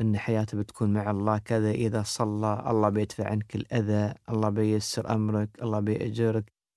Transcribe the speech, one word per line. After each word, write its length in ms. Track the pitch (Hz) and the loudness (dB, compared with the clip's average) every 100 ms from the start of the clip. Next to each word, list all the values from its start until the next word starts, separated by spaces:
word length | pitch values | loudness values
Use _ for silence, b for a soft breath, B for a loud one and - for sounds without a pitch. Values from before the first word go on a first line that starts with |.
إن 180 | 113 101 | 0 0
حياته 400 | - 110 110 104 | 0 0 0 -4
بتكون 340 | 107 - 107 | -6 -2 0
مع 180 | 104 104 | 2 0
الله 280 | 98 107 107 | 0 0 0
كذا، 320 | - 113 107 | 0 0 2
إذا 320 | 123 113 107 | 0 0 0
صلى 680 | 104 - 107 107 107 104 131 | -2 -2 -2 0 0 -2 0
الله 180 | 110 104 | 2 4
بيدفع 400 | 107 104 - 101 | 2 -2 -4 -2
عنك 280 | 107 107 110 | -2 -2 -8
الأذى، 580 | - 120 104 104 104 - - | -2 -2 2 2 0 -4 -4
الله 200 | 110 107 | 0 0
بيسر 680 | 107 107 107 - - 107 | 2 2 2 0 -4 -2
أمرك، 480 | 110 107 107 104 - | 0 2 0 -2 -4
الله 180 | 117 107 | -4 -2
بيأجرك، 720 | 104 110 113 110 113 110 107 _ _ | 0 0 -2 0 0 0 -4 _ _